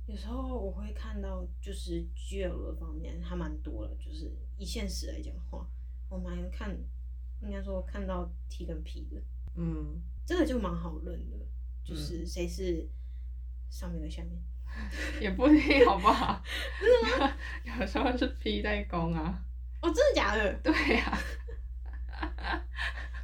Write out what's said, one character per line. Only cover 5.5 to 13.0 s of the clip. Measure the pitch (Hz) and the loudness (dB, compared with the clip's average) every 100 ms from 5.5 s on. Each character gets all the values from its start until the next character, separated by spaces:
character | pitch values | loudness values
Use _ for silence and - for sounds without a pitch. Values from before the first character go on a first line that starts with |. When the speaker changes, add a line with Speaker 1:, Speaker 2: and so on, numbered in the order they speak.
| - 185 - - - - | -8 -8 -8 -8 -8 -8
Speaker 1:
我 | 185 | -6
蛮 | 180 175 185 | -4 -4 -4
看 | 190 208 - - - - - - - | -4 -6 -6 -6 -8 -8 -8 -8 -6
应 | 208 | -6
该 | 196 | -4
说 | 196 190 | -4 -4
看 | 185 208 190 | -4 -4 -2
到 | 180 175 - - | -2 -2 -6 -8
T | - 170 | -6 -4
跟 | 156 | -6
P | 160 170 170 | -6 -6 -6
的。 | 190 - - - 170 | -6 -6 -6 -6 -2
Speaker 2:
嗯。 | 165 156 151 160 - - - | -2 -2 -4 -6 -6 -6 0
Speaker 1:
这 | 349 | 4
个 | 294 | 4
就 | 247 | 2
蛮 | 190 | 0
好 | 170 170 156 | -2 -2 -4
认 | 151 165 156 | -4 -6 -6
的， | - - - - - | -6 -8 -8 -8 -8
就 | - 156 | -6 -4
是 | 151 165 170 | -4 -4 -4
谁 | 180 175 | -2 -2
是 | 180 185 165 | 0 0 0
Speaker 2:
嗯。 | - - | -2 -8